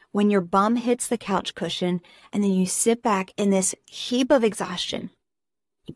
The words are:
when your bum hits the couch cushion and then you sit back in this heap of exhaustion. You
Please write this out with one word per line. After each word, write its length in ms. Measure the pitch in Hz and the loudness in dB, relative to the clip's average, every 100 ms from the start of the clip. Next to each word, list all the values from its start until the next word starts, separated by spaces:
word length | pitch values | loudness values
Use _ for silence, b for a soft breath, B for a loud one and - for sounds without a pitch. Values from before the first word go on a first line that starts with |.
| b | b
when 180 | 196 208 | 0 4
your 100 | 202 | 2
bum 360 | 175 196 208 240 | 2 2 4 2
hits 320 | 226 247 - | 0 -2 -2
the 100 | 233 | -4
couch 360 | - 185 - | -2 -2 -4
cushion 460 | - 170 - 180 180 B B B | -8 -8 -4 -2 -2 B B B
and 120 | 208 | -2
then 80 | 202 | 0
you 140 | 185 185 | 2 0
sit 360 | - 226 233 | 0 0 0
back 300 | 233 190 190 - | 0 0 -2 -2
in 140 | 202 | 2
this 240 | 190 185 - - | 2 0 -6 -16
heap 440 | - - 247 262 | -14 -4 -2 2
of 140 | 285 | 4
exhaustion. 680 | 220 196 175 180 - - - _ _ _ _ _ _ _ | 2 -2 -8 -6 -8 -8 -10 _ _ _ _ _ _ _
You 80 | - | -20